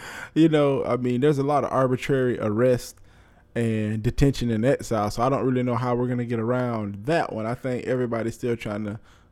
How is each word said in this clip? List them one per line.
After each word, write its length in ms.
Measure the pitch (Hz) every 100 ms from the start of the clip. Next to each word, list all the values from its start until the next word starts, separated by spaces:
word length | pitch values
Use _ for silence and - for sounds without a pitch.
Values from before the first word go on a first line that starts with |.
| - - - 151
You 140 | 160
know, 340 | 151 143 135
I 140 | - 123
mean, 240 | 123 123
there's 160 | 147 135
a 60 |
lot 200 | 139 143
of 80 | 117
arbitrary 680 | 127 131 127 - 135 127 113
arrest 580 | 110 107 127 120 - - - - - - _
and 480 | 120 117 110 107 110
detention 480 | 117 - 139 - 120
and 160 | 110 123
exile, 460 | 139 113 110 107
so 100 | -
I 80 | 127
don't 160 | 127 127
really 160 | 127
know 140 | 123 117
how 180 | 127
we're 140 | 120 123
gonna 180 | 123 120
get 140 | 117
around 680 | 113 123 123 113 101 101 117
that 260 | 165 -
one. 140 | 110 110
I 80 |
think 320 | 123 131 123 98
everybody's 480 | 127 120 113 113
still 240 | - 123 117
trying 260 | 113 104 104
to, 140 | 107 - - _